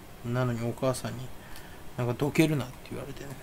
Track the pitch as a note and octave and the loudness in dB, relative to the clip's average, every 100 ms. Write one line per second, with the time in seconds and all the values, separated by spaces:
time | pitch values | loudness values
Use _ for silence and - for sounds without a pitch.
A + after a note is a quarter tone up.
0 | - - A#2+ B2+ B2+ A#2 A#2 A2+ C3 B2 | -14 -8 -2 2 2 2 0 2 2 2
1 | B2 A#2+ B2+ - - - - - - - | -2 -4 -6 -8 -8 -10 -10 -10 -8 0
2 | A#2+ A#2 D3 D#3+ D#3 D3+ A#2 - - A2+ | 0 2 4 6 6 6 0 -8 -10 -8
3 | C#3 C#3 C#3 C3 | -8 -8 -8 -4